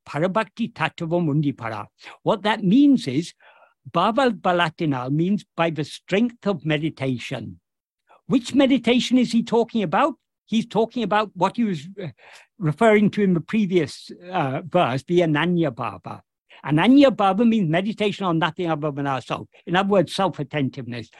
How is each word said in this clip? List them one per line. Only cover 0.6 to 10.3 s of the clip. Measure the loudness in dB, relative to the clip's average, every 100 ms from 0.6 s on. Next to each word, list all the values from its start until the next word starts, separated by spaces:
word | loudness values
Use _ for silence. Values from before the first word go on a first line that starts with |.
| -8
Tattvam | -4 -6 -4 -4 0 0
Undipara." | 0 0 -4 -8 -8 -12 _ -20 -6
What | -2 0
that | -2 0
means | 2 6 6 4 0
is, | -4 -4 -10 -20 _ _ _ -4
Bhava | 0 0 2 0
Balatinal | 0 0 0 0 -2 -2 -2 -2
means | 0 0 -2 -4 -2
by | -2
the | -2
strength | -6 -10 -2 0 0 -2 -4
of | -2 -2
meditation. | -2 -2 -4 -4 -4 -8 -10 -12 -16 _ _ _ _ _ _ -2
Which | -2 0
meditation | 2 4 4 2 2 2 2
is | 2
he | 0
talking | 0 0 0 -2
about? | 0 0 0 -2 _